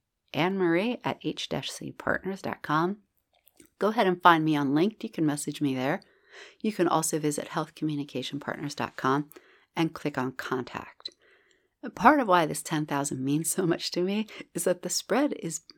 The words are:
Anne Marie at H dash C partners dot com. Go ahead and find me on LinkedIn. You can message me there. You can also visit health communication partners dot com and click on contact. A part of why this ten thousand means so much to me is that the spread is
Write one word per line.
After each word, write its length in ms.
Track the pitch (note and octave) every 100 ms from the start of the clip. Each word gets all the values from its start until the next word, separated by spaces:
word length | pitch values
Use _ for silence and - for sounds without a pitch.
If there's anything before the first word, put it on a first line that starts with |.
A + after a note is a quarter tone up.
| _ _ _
Anne 240 | - F3 G3
Marie 420 | F3 E3+ A3+ A#3+
at 140 | D3 -
H 240 | D#3 - -
dash 220 | D#3+ -
C 200 | - C#3
partners 500 | - - - F#3 F#3+
dot 220 | - -
com. 360 | - D3+ F3+ G#3 _ _ _ _ _ - - -
Go 100 | G3
ahead 180 | A3 F#3+
and 160 | F3+
find 220 | F3+ E3
me 120 | D#3 D3
on 180 | C#3
LinkedIn. 280 | D3 G3 -
You 40 | A3
can 160 | - D3+
message 340 | D3 - D3
me 140 | C#3+
there. 260 | C3 C3 F#3 - _ _ - - -
You 120 | A3
can 160 | G#3 E3+
also 300 | D#3+ D#3+ D#3+
visit 300 | D3+ D3 -
health 260 | E3 D#3
communication 640 | - D#3 D3 C#3+ B2+ - C#3+
partners 340 | - - C#3+
dot 220 | - B2+ -
com 340 | C3 C#3 D3 - - _ _
and 200 | - E3
click 240 | - D3+ C#3+
on 140 | B2+
contact. 800 | - - B2+ B2 - - - - - _ _ _ _ _ _
A 80 | B3+
part 300 | - A3 D4
of 80 | A3
why 180 | F3+ D3+
this 160 | D#3
ten 240 | - D#3 D3+
thousand 380 | C#3+ C#3+ C3+
means 260 | C3 D3+ E3
so 160 | - F3
much 240 | - -
to 100 | F3+
me 240 | F3+ G#3 A3 - -
is 100 | E3
that 180 | F#3 F3+
the 80 | F3
spread 440 | - - A3+ D4 -
is 220 | E3+ - -